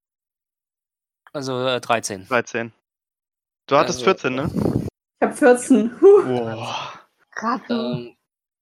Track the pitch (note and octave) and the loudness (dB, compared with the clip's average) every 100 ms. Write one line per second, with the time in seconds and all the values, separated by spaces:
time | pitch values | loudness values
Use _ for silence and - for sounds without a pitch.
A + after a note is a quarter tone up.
0 | _ _ _ _ _ _ _ _ _ _ | _ _ _ _ _ _ _ _ _ _
1 | _ _ _ D3+ C3 B2+ C3 B2 - A#2 | _ _ _ -10 -6 -4 -4 -4 -2 -4
2 | - F#2+ F#2 A#2+ - A#2 A#2 _ _ _ | -4 -12 -4 -4 -2 -6 -8 _ _ _
3 | _ _ _ _ _ _ - C#3 E3 B2+ | _ _ _ _ _ _ 0 2 2 0
4 | F#3+ - B2+ B2+ D3+ - - - - - | -2 0 -2 -4 -6 -4 -2 -4 -6 -14
5 | _ - G#3+ - C4+ B3 - A#3 A#3 - | _ -4 -4 2 4 4 4 2 2 4
6 | F#4+ - C3 B2 A2+ A2 A#2 - - - | 8 8 4 -2 -4 -8 -10 -10 -12 -16
7 | _ _ _ - A3 A#3 - A#3 A#3+ A#3+ | _ _ _ -10 -6 -6 -4 -6 -4 -6
8 | - - _ _ _ _ | -10 -20 _ _ _ _